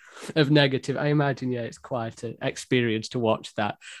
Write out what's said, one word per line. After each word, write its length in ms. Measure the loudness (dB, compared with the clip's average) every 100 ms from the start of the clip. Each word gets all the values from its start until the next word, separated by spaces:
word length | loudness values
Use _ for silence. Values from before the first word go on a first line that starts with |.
| -20 -16 -2
of 160 | 2 6
negative. 480 | 6 6 2 -4 -2
I 80 | 0
imagine, 440 | 2 2 0 -4
yeah, 120 | -4
it's 160 | -6 -12
quite 440 | -8 -6 -6 -8
an 140 | -10 -6
experience 640 | -6 -6 0 2 2 0 -2
to 100 | 0
watch 360 | 2 0 -2
that, 240 | -4 -4 -6 -14 -18